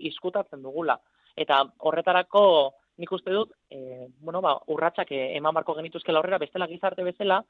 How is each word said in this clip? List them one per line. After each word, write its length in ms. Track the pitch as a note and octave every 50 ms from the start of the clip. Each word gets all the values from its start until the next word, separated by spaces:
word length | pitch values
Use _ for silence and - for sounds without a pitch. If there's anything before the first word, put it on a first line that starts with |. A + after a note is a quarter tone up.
| - D#3
izkutatzen 520 | C#3 - - F3+ F3+ G3+ G3 - - C#3
dugula. 380 | C3+ C3+ C3+ D#3 E3 D3+ B2 - - _ _ _ _ _ _
Eta 280 | - D#3 - D3 C#3 C#3 - - _
horretarako 640 | - D#3 D3+ D#3+ E3 - F3+ F3+ F3 - - G3+ G#3 G3 F3 D#3 C#3 C3+ C3+ _ _ _ _ -
nik 140 | E3+ -
uste 200 | F#3+ F3+ - F3+
dut, 200 | F#3 G3+ A3 A3 _ _ _ _
eh, 380 | C#3 C#3 C3 C3 B2+ B2+ B2+ B2+ B2+ C3
bueno, 220 | D3+ D#3+ E3 F3+
ba, 160 | F#3+ E3+ C#3+ - - - D#3
urratsak, 380 | D3+ D#3+ E3+ - - F#3 -
eh, 240 | C#3+ C3+ C3 C3 - D3
eman 160 | D3 D#3 D#3+
beharko 220 | D#3+ D#3 - D#3+
genituzkela 440 | D3+ D#3+ E3 - E3+ - - E3+ D#3
aurrera, 200 | D#3 F3+ F#3+ F#3
bestela 260 | D3+ - - F#3 F#3 D#3+
gizarte 360 | E3 F3 - F#3+ - - F#3
bezala, 400 | F3+ F3+ - G#3 G3 F#3 G3 A3 -